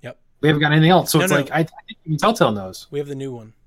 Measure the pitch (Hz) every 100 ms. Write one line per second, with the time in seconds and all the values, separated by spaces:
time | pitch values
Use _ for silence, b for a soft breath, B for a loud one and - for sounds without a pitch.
0 | 127 - _ _ 147 147 151 151 160 185
1 | - 160 185 180 135 156 160 - - -
2 | - 151 208 226 139 104 95 92 - 143
3 | 143 135 135 120 110 _